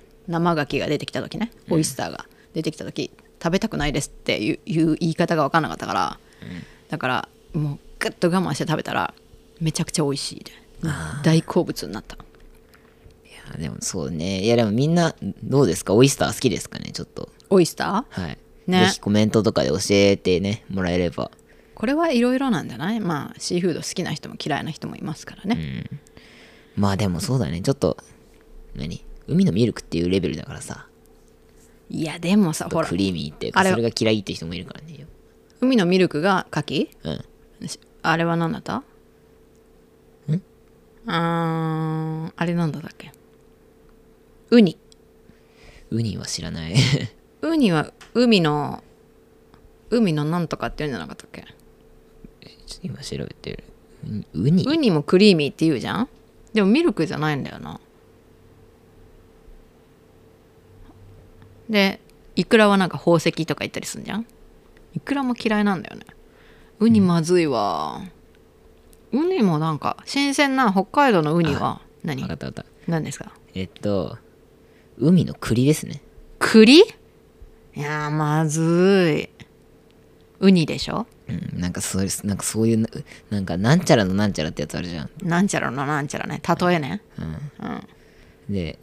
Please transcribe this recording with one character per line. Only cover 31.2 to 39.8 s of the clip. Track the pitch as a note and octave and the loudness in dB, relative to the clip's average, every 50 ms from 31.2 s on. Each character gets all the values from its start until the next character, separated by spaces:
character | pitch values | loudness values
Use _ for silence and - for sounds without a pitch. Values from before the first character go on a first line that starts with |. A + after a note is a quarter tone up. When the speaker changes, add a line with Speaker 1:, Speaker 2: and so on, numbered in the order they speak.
| _ _ _ _ _ _ _ - - - - - _ - | _ _ _ _ _ _ _ -20 -20 -20 -20 -20 _ -10
Speaker 1:
い | - D3+ D3+ | -6 -6 -6
や、 | D#3+ C#3+ E3+ | -6 -6 -6
で | E3+ E3+ G3 G#3 | -2 2 4 4
も | G3+ E3 D#3 | 4 2 0
さ、 | - F3 F3 | -2 -6 -4
Speaker 2:
ち | - | -2
ょ | E3 | -2
っ | D#3+ | -2
と | - | -2
ク | - F2 | -2 -2
リ | G2 F#2+ | 0 -2
ー | F2+ | -2
ミ | D#2+ D2+ D2 | -4 -6 -8
ー | - | -10
っ | - | -8
て | - - | -6 -2
い | |
う | - | 2
か、 | - | 2
Speaker 1:
ほ | F#3+ | 2
ら。 | F#3+ | 4
あ | F#3 | 2
れ | A2+ | 2
Speaker 2:
そ | A#2 | 0
れ | A#2 | -2
が | A2 - | 0 0
嫌 | A#2 A2 | 0 2
い | A2 G#2+ | 0 0
っ | F#2+ | -2
て | - - | -6 -8
人 | - - | -8 -8
も | E2 F2 | -10 -10
い | F2 | -10
る | F2+ | -12
か | - - | -14 -16
ら | - | -20
ね。 | D3+ D#3+ D#3+ - C#3+ - - _ _ _ _ _ _ _ _ - | -18 -20 -18 -18 -20 -20 -20 _ _ _ _ _ _ _ _ -2
Speaker 1:
海 | - B3+ C4 | 0 2 4
の | A#3 F#3 | 4 4
ミ | E3+ F3+ F#3+ | 4 4 4
ル | F#3 E3 | 4 2
ク | - D3+ | 2 0
が | D#3 G3 G3 F3+ - - | 0 0 0 0 -2 -4
牡 | - D#3+ | -6 -6
蠣？ | D3 - - D#3 B3+ - - - - | -6 -4 -4 -4 -4 -4 -8 -12 -10
Speaker 2:
う | D#2+ D2+ - - - - - - - _ - - | -8 -8 -8 -10 -16 -20 -20 -20 -20 _ -14 -14
ん。 | F#3 | -12
Speaker 1:
し-、 | - - _ _ _ _ - | -14 -14 _ _ _ _ -4
あ | - E3 | -2 0
れ | E3 E3+ | 0 0
は | E3+ E3 E3 | 0 0 0
何 | E3+ E3 | -2 -2
だ | D#3 - | -4 -6
っ | |
た？ | - - - A3+ | -8 -8 -8 -8
Speaker 2:
ん？ | C#4 _ _ - _ _ _ _ _ _ _ _ _ _ _ _ _ _ _ _ | -8 _ _ -20 _ _ _ _ _ _ _ _ _ _ _ _ _ _ _ _